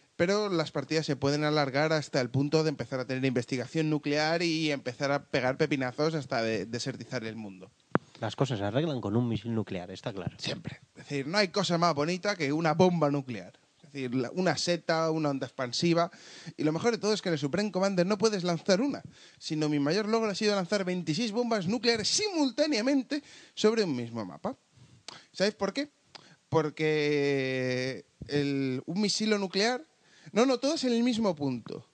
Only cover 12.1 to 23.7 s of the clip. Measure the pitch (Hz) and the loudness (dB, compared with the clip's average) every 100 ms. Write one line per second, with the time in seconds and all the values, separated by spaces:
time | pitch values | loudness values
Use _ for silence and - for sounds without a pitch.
12.1 | 180 202 202 139 151 165 156 185 175 147 | -2 -4 -2 -2 0 0 4 4 6 2
13.1 | 143 131 110 90 - _ _ - 143 127 | 0 -4 -10 -10 -20 _ _ -16 -6 -2
14.1 | 127 120 - 185 135 - 170 - 160 160 | -2 -2 0 0 0 0 -2 0 0 2
15.1 | 160 151 139 131 - 123 117 170 165 170 | 0 0 -2 -6 -6 -4 0 2 4 2
16.1 | - - - - - 147 160 240 220 202 | -4 -20 -16 -16 -2 0 2 0 0 0
17.1 | 214 190 156 143 170 214 185 196 190 175 | 0 0 0 0 0 0 0 0 2 2
18.1 | 208 220 208 180 165 - 185 277 107 - | 4 2 2 0 -2 2 2 2 -2 -10
19.1 | - - - - 156 151 151 143 180 208 | -20 -20 -16 -6 -2 2 2 2 2 2
20.1 | 226 220 185 214 202 175 208 185 180 156 | 0 0 0 0 0 0 0 0 -2 -2
21.1 | 156 233 202 240 226 170 233 233 226 202 | 0 0 -2 0 0 0 0 2 2 2
22.1 | - 415 349 277 226 311 262 240 285 254 | 0 0 2 0 2 2 2 4 2 2
23.1 | 294 - - - - 214 | -6 -6 -20 -18 0 2